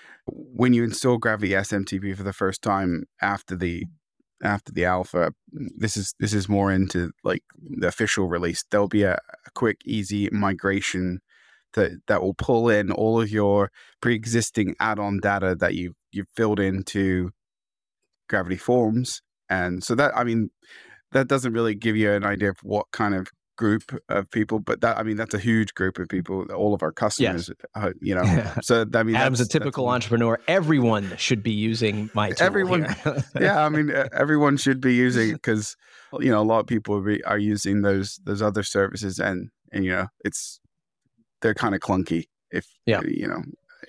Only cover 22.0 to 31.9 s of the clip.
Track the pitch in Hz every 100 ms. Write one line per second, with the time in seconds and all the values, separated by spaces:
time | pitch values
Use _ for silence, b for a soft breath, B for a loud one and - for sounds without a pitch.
22 | 104 104 101 98 101 - 101 104 - -
23 | 104 95 92 - _ - 110 110 - 127
24 | - 101 98 113 107 110 101 110 117 104
25 | 110 107 110 104 113 113 101 - 95 92
26 | 87 92 85 95 - 90 104 101 80 -
27 | 107 - 110 87 85 - - 107 98 95
28 | 98 92 95 82 104 117 - 117 107 117
29 | 113 123 135 123 113 156 143 135 123 123
30 | 107 117 117 113 - 190 156 143 117 107
31 | 98 87 - 110 110 107 110 113 110